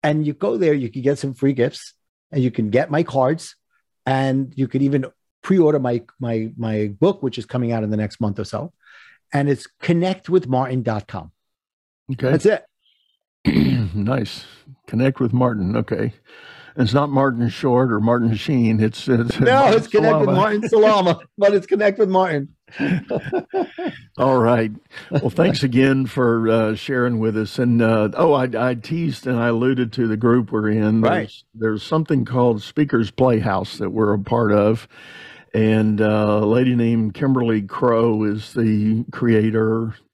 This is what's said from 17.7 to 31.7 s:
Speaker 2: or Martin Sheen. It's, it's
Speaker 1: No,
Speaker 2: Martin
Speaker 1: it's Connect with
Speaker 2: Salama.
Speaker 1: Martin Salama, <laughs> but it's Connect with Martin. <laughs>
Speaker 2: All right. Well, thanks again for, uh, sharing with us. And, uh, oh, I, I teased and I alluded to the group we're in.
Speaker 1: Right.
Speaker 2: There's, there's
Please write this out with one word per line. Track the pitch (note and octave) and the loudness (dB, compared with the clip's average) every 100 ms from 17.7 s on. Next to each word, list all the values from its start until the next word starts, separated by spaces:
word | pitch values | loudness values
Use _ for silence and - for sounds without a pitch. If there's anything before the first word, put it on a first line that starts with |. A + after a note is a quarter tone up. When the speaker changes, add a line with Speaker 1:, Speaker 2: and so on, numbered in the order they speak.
| B2 C3 | 2 2
Speaker 2:
or | G#2+ | 0
Martin | A2 A#2+ A#2 | 2 2 0
Sheen. | A2 - C#3 A2+ A2 | -2 -2 0 2 2
It's, | A2 - - | 0 -2 -2
it's | B2 A#2 - | 0 0 0
Speaker 1:
No, | C3+ | 2
Speaker 2:
Martin | C4 C#4 A3 | 4 4 2
Speaker 1:
it's | A3 | 2
Connect | G#3+ A3 G#3 | 2 2 2
with | G#3 | 2
Speaker 2:
Salama. | F#3 | 2
Speaker 1:
Martin | G#3+ G#3 A3+ | 2 0 0
Salama, | A#3 G#3+ G#3+ F3+ E3+ - | 4 4 4 2 0 -6
<laughs> | - | 0
but | G3+ | 2
it's | G3+ G3 | 2 0
Connect | F4+ G#3 G3+ | 0 2 2
with | G3+ | 2
Martin. | F#3 F#3 D3+ C#3+ _ _ - | 2 2 -2 -6 _ _ -6
<laughs> | - F3+ - F4+ - F#4 - F#4+ - - F4 - - - | -2 -2 -4 -8 -4 -6 -4 -6 -6 -6 -10 -10 -20 -2
Speaker 2:
All | C3 C3 | 0 2
right. | A2+ A#2+ A2 G#2+ _ - - | 2 2 0 -6 _ -20 -6
Well, | D3+ C3 | -2 -2
thanks | - E3 - | 0 0 2
again | C#3 B2 C3+ C3+ B2+ | 0 2 2 2 -2
for, | - B2 A#2 A2+ | 0 0 2 2
uh, | A2+ A2 | 2 0
sharing | A2 - C3 B2 A#2 | -2 -4 -2 -2 0
with | A2 G#2+ | -2 -2
us. | G#2+ - | -4 -2
And, | B2 A#2 | 0 2
uh, | A2+ A2+ G#2+ | 4 2 0
oh, | A2+ E3 | 0 2
I, | C#3 B2+ A#2 B2 | 2 0 -2 -2
I | |
teased | A#2+ - E3 E3 B2+ C3 | -4 -6 -4 -4 -6 -4
and | A#2+ | -2
I | A#2 | 0
alluded | A2+ B2 B2+ A#2+ | 0 0 0 -2
to | A#2+ A#2 | -2 -2
the | A2 | 0
group | A#2+ A#2+ A2 | 2 2 2
we're | A2+ G#2+ | -2 0
in. | A2 G#2+ A2 | 0 2 2
Speaker 1:
Right. | A#2 F3 | 2 0
Speaker 2:
There's, | A2+ - _ | -4 -14 _
there's | A2+ A2+ | -6 -4